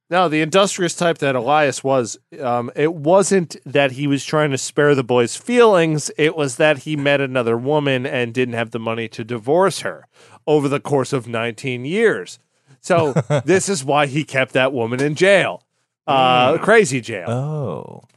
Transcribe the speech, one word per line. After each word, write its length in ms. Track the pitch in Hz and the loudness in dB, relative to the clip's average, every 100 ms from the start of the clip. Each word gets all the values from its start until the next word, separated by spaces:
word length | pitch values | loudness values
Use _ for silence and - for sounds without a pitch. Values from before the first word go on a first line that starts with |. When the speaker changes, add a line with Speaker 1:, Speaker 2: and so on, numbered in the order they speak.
| - | -2
Speaker 1:
No, 200 | 175 175 | 0 2
the 120 | 156 | 0
industrious 560 | 160 190 196 - 170 - | 2 2 2 0 -4 -2
type 220 | 175 160 | -2 0
that 180 | 139 127 | -2 0
Elias 480 | 117 151 143 - | 2 2 2 0
was, 340 | 135 135 110 - _ - | 0 0 -2 -6 _ -8
um, 320 | 127 120 120 | -4 -2 -4
it 200 | - 156 | -2 -2
wasn't 600 | 170 143 190 190 196 165 - | 0 2 4 4 2 0 -8
that 280 | 139 143 139 | -2 0 0
he 160 | 127 143 | 0 -2
was 160 | 139 | -2
trying 260 | - 156 151 | 0 0 0
to 80 | 131 | -2
spare 380 | - - 147 139 | -4 2 4 4
the 80 | |
boy's 320 | 117 123 117 - | 2 2 2 -2
feelings. 760 | - 240 226 185 165 151 - - | 0 4 6 4 2 0 -4 -2
It 160 | 156 160 | 0 0
was 200 | 139 123 | -4 2
that 220 | 156 139 | 2 2
he 180 | 156 151 | -4 -2
met 240 | 143 143 | 0 0
another 360 | 135 127 117 117 | 0 -2 0 -2
woman 500 | 131 151 139 131 127 | 0 0 0 -2 -2
and 280 | 135 120 | -4 -2
didn't 200 | 120 127 | -2 -2
have 180 | 117 113 | -2 -6
the 80 | 117 | -6
money 260 | 113 113 110 | -6 -6 -8
to 140 | - | -10
divorce 580 | 113 120 113 165 190 - | -10 -6 0 2 2 0
her 280 | 95 76 - _ - - - | -8 -10 -16 _ -20 -8 0
over 200 | 151 139 | 2 2
the 120 | 139 | -4
course 320 | - 143 127 | -2 -2 -2
of 160 | 135 113 | -4 -4
nineteen 560 | 117 117 110 139 123 | -6 -6 -8 -8 -8
years. 560 | 131 196 226 117 90 - _ _ _ _ | -6 0 0 0 -6 -18 _ _ _ _
So 320 | - 170 151 | 0 2 2
Speaker 2:
<laughs> 320 | 139 - 147 | 0 -2 -2
Speaker 1:
this 240 | 135 185 190 | 2 0 0
is 160 | 180 | -4
why 220 | 135 147 143 | 0 0 0
he 180 | 139 | -2
kept 280 | 139 135 131 | -4 -2 0
that 180 | 135 131 | 0 0
woman 280 | 135 113 127 | 0 -4 -2
in 140 | 147 | -2
jail. 480 | 156 185 190 120 87 _ _ _ _ - | 2 4 4 2 -6 _ _ _ _ -2
Uh, 460 | 135 127 127 127 | 2 4 4 2
Speaker 2:
Mm. 80 | 160 | 2
Speaker 1:
crazy 380 | 190 226 160 131 | 4 4 4 -2
jail. 300 | 113 104 85 | -6 -8 -6
Speaker 2:
Oh. 720 | 120 143 156 117 67 50 50 _ | -6 -6 -6 -6 -8 -12 -20 _